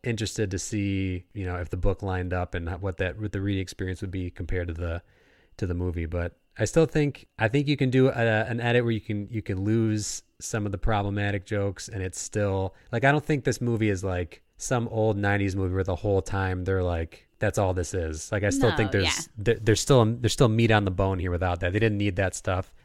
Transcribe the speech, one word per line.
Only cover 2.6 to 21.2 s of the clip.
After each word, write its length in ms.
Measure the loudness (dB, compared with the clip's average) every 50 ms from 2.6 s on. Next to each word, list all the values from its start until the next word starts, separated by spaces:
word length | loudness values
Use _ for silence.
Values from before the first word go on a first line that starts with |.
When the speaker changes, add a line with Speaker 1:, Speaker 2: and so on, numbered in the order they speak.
| -6 -6 -8 -6
Speaker 1:
what 160 | -6 -6 -4 -4
that, 220 | -4 -4 -4 -6
what 140 | -8 -6 -4
the 80 | -4
reading 200 | -2 -2 -2 -2
experience 380 | -4 -6 -8 -8 -6 -6 -6 -6
would 100 | -8 -8
be 180 | -6 -6 -6 -6
compared 400 | -8 -8 -6 -4 -4 -4 -2 -4
to 40 | -6
the, 280 | -6 -4 -4 -6 -6 -8 _ _ _ _ _ _ _ _ _ _ -6
to 100 | -4 -2
the 60 | -2
movie. 320 | -2 -2 -2 -2 -4 -4
But 320 | -4 -4 -4 -4 -4 -6 _ _ _ _ -4
I 60 | -4
still 200 | 0 4 4 2
think, 420 | 4 2 0 0 0 -2 -6 -14 _ _ -2
I 120 | -2 0
think 180 | 2 2 2 2
you 80 | 0
can 140 | 2 2 2
do 180 | 4 6 6 4
a, 60 | 4
an 480 | 2 2 2 2 2 0 0 -2 -2
edit 220 | 0 2 2 2 4
where 80 | 2 0
you 80 | -2
can, 260 | -2 -4 -4 -4 -4 -4
you 120 | -6 -6
can 240 | -4 -4 -4 -2 0
lose 560 | 2 2 2 2 2 0 0 -2 -4 -8 -10 -12 _ _ -16
some 260 | -12 -6 -4 -4 -4
of 60 | -4
the 60 | -4 -2
problematic 680 | 0 2 2 2 0 0 -2 -2 -2 -2 -2 -4 -4
jokes, 440 | -4 -2 -2 -2 -2 -4 -6 -10 -10
and 120 | -8 -6
it's 180 | -6 -6 -6 -8
still, 560 | -10 -6 -2 -2 0 0 0 0 -2 -4 -6 -10 -14 -6 -4
like, 100 | 2 2
I 80 | 4
don't 140 | 4 2 2
think 180 | 0 -2 0 0
this 160 | -2 -2 -2
movie 300 | -2 -2 0 2 2 2
is, 140 | 0 0 -2
like, 360 | -2 -2 -2 -4 -6 -8 -18 _ _ _ -12
some 300 | -6 -2 -2 -2 -2 -2
old 300 | -2 0 2 2 2 2
nineties 360 | 2 2 2 2 2 0 0
movie 200 | 0 -2 0 0
where 100 | 0 0
the 140 | 0 -2 -2
whole 240 | 0 2 2 2
time 420 | 0 0 -2 -2 0 0 -2 -2 -2
they're 180 | 0 0 2
like, 460 | 2 0 0 -2 -4 -6 -8 -18 _ _ _ -4
"That's 180 | -2 -2 2 2
all 160 | 2 2 2
this 200 | 0 -2 -2 -2
is." 380 | -4 -4 -4 -6 -8 -8 -4
Like, 120 | -2 0 0
I 60 | 2
still 220 | 2 4 4 2 4 4
think 160 | 2 2 2
Speaker 2:
No, 80 | 2
Speaker 1:
there's, 160 | 2 2 0 -2
Speaker 2:
yeah. 40 | -4 -8 -10 -4
Speaker 1:
there, 180 | 0 0 0 2
there's 200 | 4 2 2 4
still, 240 | 6 6 6 8 8
there's 260 | 6 4 2 0 0
still 160 | 4 4 4 4
meat 240 | 6 6 4 6
on 140 | 6 4 4
the 60 | 2
bone 280 | 0 0 0 0 0
here 100 | 0